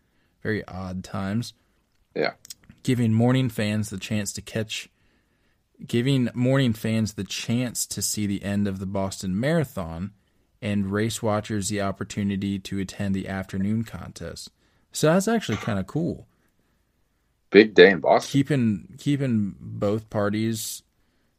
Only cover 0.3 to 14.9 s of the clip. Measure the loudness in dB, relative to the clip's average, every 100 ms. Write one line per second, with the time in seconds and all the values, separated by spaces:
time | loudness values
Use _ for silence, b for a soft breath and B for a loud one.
0.3 | _ -4 -4 -6 -10 -10 -10 -8 -6 -4
1.3 | -4 -4 -10 _ _ _ _ _ -4 -4
2.3 | -4 -14 -20 -20 -8 -2 0 2 4 4
3.3 | 2 0 -2 -2 -2 -4 -8 -6 -4 -4
4.3 | -8 -8 -6 -6 -8 -12 _ _ _ _
5.3 | _ _ _ _ _ -4 0 2 2 0
6.3 | 0 2 4 2 0 -2 0 0 -4 -8
7.3 | -8 -4 -2 -2 -4 -6 -4 -4 -2 -2
8.3 | -2 -2 -2 -2 -2 -6 -4 -4 -4 -4
9.3 | -2 0 0 0 -6 -8 -8 -10 -12 _
10.3 | _ _ _ -4 -2 0 0 0 -2 -2
11.3 | -2 -2 -4 -2 -2 -2 -4 -6 -2 0
12.3 | 0 0 -4 -4 -6 -6 -4 -2 -2 -4
13.3 | -6 -6 -4 -2 -2 -4 -10 -14 -12 -12
14.3 | -12 -16 -20 _ _ _